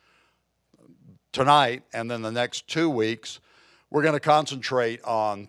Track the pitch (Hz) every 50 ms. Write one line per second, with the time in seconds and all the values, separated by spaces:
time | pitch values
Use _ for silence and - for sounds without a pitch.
0 | _ _ _ _ _ _ _ _ _ _ _ _ _ _ _ _ _ - - _
1 | _ - 95 _ _ _ - 135 131 139 147 147 139 117 123 131 - _ - 117
2 | 117 117 120 117 113 110 113 120 123 120 - - - - - 160 170 160 139 113
3 | 110 110 117 117 - - - - _ _ _ _ _ _ _ _ _ _ - 151
4 | 147 160 147 143 - 160 151 151 151 - 143 131 110 - 135 127 120 113 117 -
5 | - 117 113 110 107 107 101 98 101